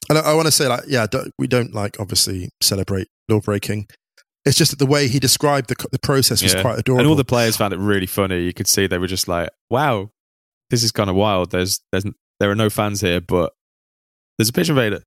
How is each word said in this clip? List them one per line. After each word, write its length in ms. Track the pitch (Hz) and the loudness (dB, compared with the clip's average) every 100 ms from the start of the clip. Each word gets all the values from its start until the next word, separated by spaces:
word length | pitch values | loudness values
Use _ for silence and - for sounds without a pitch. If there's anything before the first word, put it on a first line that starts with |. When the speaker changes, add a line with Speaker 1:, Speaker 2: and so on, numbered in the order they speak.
| - | 0
Speaker 1:
And 80 | 151 | 0
I, 20 | |
I 120 | 151 156 | 2 2
wanna 160 | 160 | 2
say, 160 | 147 135 | 2 0
like, 160 | 120 147 | -2 -2
yeah, 200 | 127 107 | -2 0
don't, 240 | 131 - - | -4 -6 -6
we 80 | 131 | 0
don't, 260 | 123 117 | 0 0
like, 260 | 110 101 - | -4 -6 -8
obviously 500 | 98 95 90 95 90 - | -4 -2 -2 -4 -8 -4
celebrate 460 | - 98 95 95 - _ - | -2 -2 -2 -4 -6 _ -2
law 120 | 107 | 0
breaking. 480 | 104 101 - 104 101 - _ _ _ _ 143 | 0 -4 -4 -8 -8 -16 _ _ _ _ 0
It's 120 | - | 2
just 120 | 143 | 2
that 80 | 143 | 2
the 60 | 135 | 2
way 220 | 143 131 | 2 2
he 120 | 135 | 0
described 500 | 127 - 147 143 - | 0 2 2 0 -2
the 60 | 120 | -6
co-, 140 | - | -6
the 60 | 127 | -6
process 440 | - 139 - 110 | 0 2 2 2
was 100 | 95 | 0
Speaker 2:
Yeah. 80 | 92 | 2
Speaker 1:
quite 160 | 113 - | 0 -2
adorable. 200 | 131 127 | 0 4
Speaker 2:
And 80 | 143 | 4
all 60 | 147 | 4
the 100 | 123 | 2
players 320 | 120 113 - | 2 2 0
found 160 | 101 | -2
it 60 | 90 | 0
really 260 | 104 98 90 | 0 0 0
funny. 380 | - 95 90 | -2 0 0
You 100 | 87 | -2
could 140 | - - | -2 0
see 180 | - 95 | 2 2
they 120 | 87 | 0
were 80 | 90 | -2
just 200 | 92 - | -4 -2
like, 220 | 85 82 - - | -4 -4 -8 -4
"Wow, 400 | 120 147 107 104 _ _ _ _ _ - | -2 0 -2 -6 _ _ _ _ _ -4
this 140 | 120 | -2
is 80 | 113 | 0
kinda 220 | - 101 | 0 0
wild. 360 | 95 107 92 85 | 2 2 2 0
There's, 300 | 90 90 - - | -2 -2 -4 -4
there's, 140 | 92 98 - _ - | -6 -6 -10 _ -2
there 100 | 101 | 0
are 40 | 104 | 2
no 140 | 107 | 0
fans 320 | - 104 98 | 0 -2 -2
here, 180 | 95 87 | -2 -2
but 340 | 85 90 80 _ _ _ _ _ _ _ _ - | 0 0 -2 _ _ _ _ _ _ _ _ -2
there's 120 | 110 | 0
a 40 | |
pitch 160 | 180 165 | 2 2
invader." 320 | 135 110 92 | 2 2 -2